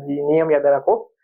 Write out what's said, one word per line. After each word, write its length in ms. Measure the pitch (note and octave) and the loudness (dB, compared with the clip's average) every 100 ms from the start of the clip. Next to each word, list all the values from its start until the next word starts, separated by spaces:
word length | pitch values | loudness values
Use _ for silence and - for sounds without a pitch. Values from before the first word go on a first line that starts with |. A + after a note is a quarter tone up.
| C#3+ | -8
નિયમ 440 | C#3+ C#3+ D#3 D#3+ | -6 0 0 2
યાદ 160 | D3 C#3+ | 2 2
રાખો 280 | C#3 - A3+ - _ | 2 0 -2 -4 _